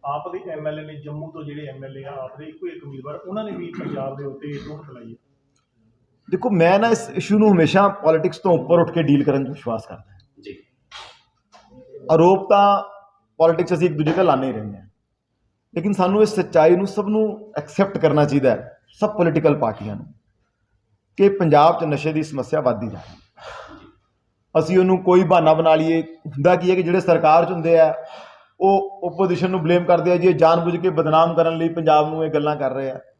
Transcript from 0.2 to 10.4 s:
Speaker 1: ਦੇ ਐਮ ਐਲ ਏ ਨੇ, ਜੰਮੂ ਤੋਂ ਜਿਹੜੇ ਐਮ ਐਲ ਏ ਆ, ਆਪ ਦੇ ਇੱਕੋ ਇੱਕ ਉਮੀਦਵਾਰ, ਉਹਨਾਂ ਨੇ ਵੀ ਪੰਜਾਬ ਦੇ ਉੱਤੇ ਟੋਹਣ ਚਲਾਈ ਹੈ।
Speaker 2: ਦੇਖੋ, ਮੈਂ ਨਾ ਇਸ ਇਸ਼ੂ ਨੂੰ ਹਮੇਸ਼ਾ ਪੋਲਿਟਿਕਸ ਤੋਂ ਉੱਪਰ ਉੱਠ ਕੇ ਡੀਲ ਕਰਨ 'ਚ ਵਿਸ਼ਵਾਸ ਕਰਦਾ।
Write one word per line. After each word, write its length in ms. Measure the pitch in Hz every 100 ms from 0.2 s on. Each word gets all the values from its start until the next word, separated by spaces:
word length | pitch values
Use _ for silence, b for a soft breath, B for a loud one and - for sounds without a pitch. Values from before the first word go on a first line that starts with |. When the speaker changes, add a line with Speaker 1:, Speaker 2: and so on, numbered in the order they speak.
| 170
Speaker 1:
ਦੇ 180 | 180 185
ਐਮ 140 | 156 151
ਐਲ 100 | 151
ਏ 40 |
ਨੇ, 120 | 151
ਜੰਮੂ 360 | 151 147 151 160
ਤੋਂ 140 | 156
ਜਿਹੜੇ 220 | 147 147 143
ਐਮ 180 | 135
ਐਲ 140 | 135 135
ਏ 60 |
ਆ, 80 | 135 135
ਆਪ 200 | 131 143
ਦੇ 60 |
ਇੱਕੋ 220 | 156 160 180
ਇੱਕ 180 | 160
ਉਮੀਦਵਾਰ, 300 | 143 135 131
ਉਹਨਾਂ 300 | 151 180 202
ਨੇ 80 | 220
ਵੀ 200 | 180 175 170
ਪੰਜਾਬ 360 | 147 147 135 139
ਦੇ 80 |
ਉੱਤੇ 280 | 139 139 147
ਟੋਹਣ 300 | 143 165 147
ਚਲਾਈ 280 | 147 123 113
ਹੈ। 60 | 117 _ _ _ _ _ _ _ _ _ _ -
Speaker 2:
ਦੇਖੋ, 200 | 185 240
ਮੈਂ 280 | 190 165 196
ਨਾ 100 | 233
ਇਸ 220 | 226 -
ਇਸ਼ੂ 280 | - - 208
ਨੂੰ 140 | 214
ਹਮੇਸ਼ਾ 360 | 185 156 190 202
ਪੋਲਿਟਿਕਸ 500 | 196 156 160 175 -
ਤੋਂ 200 | 190 165
ਉੱਪਰ 200 | 131 175
ਉੱਠ 120 | 160
ਕੇ 120 | 170
ਡੀਲ 220 | 143 143
ਕਰਨ 200 | 151 135
'ਚ 40 | 131
ਵਿਸ਼ਵਾਸ 380 | 143 - 110 -
ਕਰਦਾ। 320 | - - _ _ _